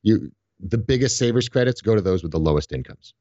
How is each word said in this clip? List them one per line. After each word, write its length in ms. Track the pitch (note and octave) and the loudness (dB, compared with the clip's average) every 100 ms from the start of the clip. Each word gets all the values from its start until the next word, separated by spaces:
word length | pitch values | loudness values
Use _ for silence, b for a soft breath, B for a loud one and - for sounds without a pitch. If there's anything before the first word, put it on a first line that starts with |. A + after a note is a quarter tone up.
you, 280 | G#2 G#2+ C#2+ - _ - | 2 2 0 -16 _ -16
the 160 | F2+ A#2 | -4 -4
biggest 400 | A2 C3 B2+ - | 0 0 0 0
saver's 320 | A#2+ A#2+ A#2 | 0 0 0
credits 320 | C3 B2 A#2+ | 0 0 0
go 140 | A2 | 0
to 80 | G#2+ | 2
those 200 | F#2 F#2 | 2 0
with 100 | F2 | -2
the 80 | D#2+ | -2
lowest 320 | D#2 D2+ - | 2 0 -2
incomes. 420 | C2 - - - _ | -8 -10 -16 -20 _